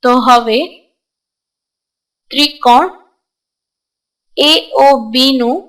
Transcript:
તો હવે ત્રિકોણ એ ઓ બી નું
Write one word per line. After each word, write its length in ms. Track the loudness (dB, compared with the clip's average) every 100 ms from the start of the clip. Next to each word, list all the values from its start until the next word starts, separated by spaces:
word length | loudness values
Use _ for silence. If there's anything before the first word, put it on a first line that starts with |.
તો 80 | 0 0 2
હવે 340 | 2 2 -4 -4 -12 _ _ _ _ _ _ _ _ _ _ _ _ _ _ _
ત્રિકોણ 560 | -4 -4 -2 0 2 0 -8 _ _ _ _ _ _ _ _ _ _ _ _ _ -4
એ 140 | 0 -2 -4 0
ઓ 20 | 2 2 -2
બી 180 | -2 0 0
નું 180 | -2 -4